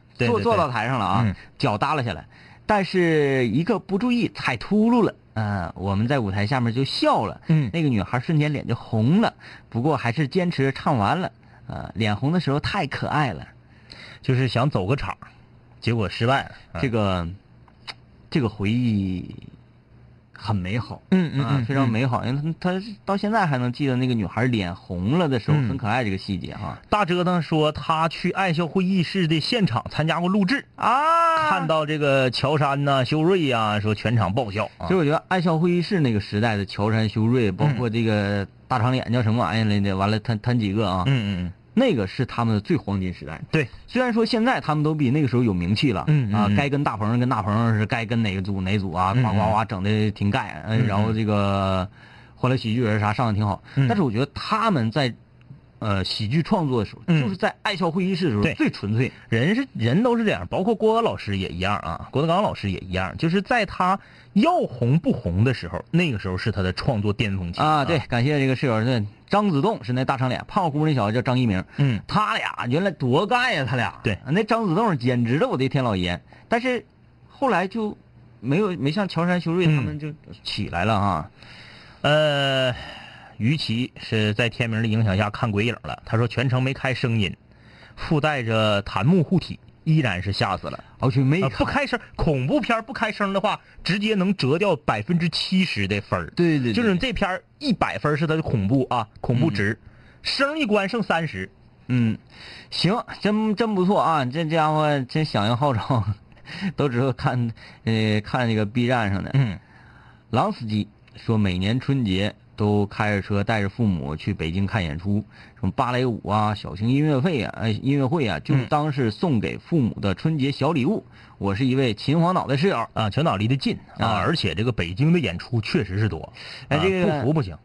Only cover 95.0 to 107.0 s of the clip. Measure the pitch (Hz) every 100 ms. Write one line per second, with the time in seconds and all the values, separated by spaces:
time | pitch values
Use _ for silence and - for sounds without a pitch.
95 | 107 175 170 - - 190 180 - 98 104
96 | - 95 80 - 170 151 120 113 233 180
97 | 262 185 190 185 - - 294 190 120 85
98 | 147 151 160 160 - 139 98 135 - 123
99 | 107 - - 123 113 101 104 107 - -
100 | - - - - 277 311 247 208 190 233
101 | - 165 165 95 95 - - - - 123
102 | 113 - - - - - - - 165 233
103 | - - 196 214 220 202 226 196 180 185
104 | 131 156 123 147 156 165 156 156 151 143
105 | 127 156 151 110 104 120 143 113 - 127
106 | 104 - - - - - 196 - 143 120